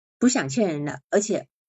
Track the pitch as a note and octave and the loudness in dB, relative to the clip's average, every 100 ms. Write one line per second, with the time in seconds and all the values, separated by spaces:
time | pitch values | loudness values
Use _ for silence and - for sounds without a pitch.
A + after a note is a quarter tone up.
0 | _ - B3 B3 C3+ F3 F#3+ D3 D3 C#3 | _ -2 0 0 -2 0 0 0 -4 -8
1 | _ G3+ G#3 E3 - _ | _ 0 2 -4 -6 _